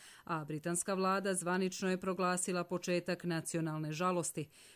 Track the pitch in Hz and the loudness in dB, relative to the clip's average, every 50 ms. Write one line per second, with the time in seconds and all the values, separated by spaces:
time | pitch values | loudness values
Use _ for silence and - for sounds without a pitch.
0 | - - - - - - 170 156 151 151 156 151 - 175 175 170 - 202 196 185 | -10 -20 -20 -14 -8 -4 -4 -4 -4 -4 -6 -4 -2 -2 -2 -2 0 0 0 2
1 | 190 185 190 196 190 196 190 180 175 175 180 185 190 185 185 - 196 185 185 185 | 2 2 2 2 2 0 0 0 2 2 2 2 2 0 0 0 0 2 2 2
2 | 190 190 180 190 185 180 180 180 - 202 180 175 175 - 180 175 - 185 175 175 | 0 0 0 2 2 2 2 2 0 0 0 0 0 0 -2 -2 0 2 0 0
3 | 175 185 175 175 - 175 165 165 160 - - 165 160 156 156 156 156 151 156 156 | 2 0 -2 -2 0 -2 0 0 -2 -2 -2 0 0 0 0 -2 -2 -2 -2 0
4 | 180 180 180 175 151 - - 160 147 - - - - - - | 0 2 2 2 0 -2 -2 -4 -6 -8 -10 -20 -20 -20 -12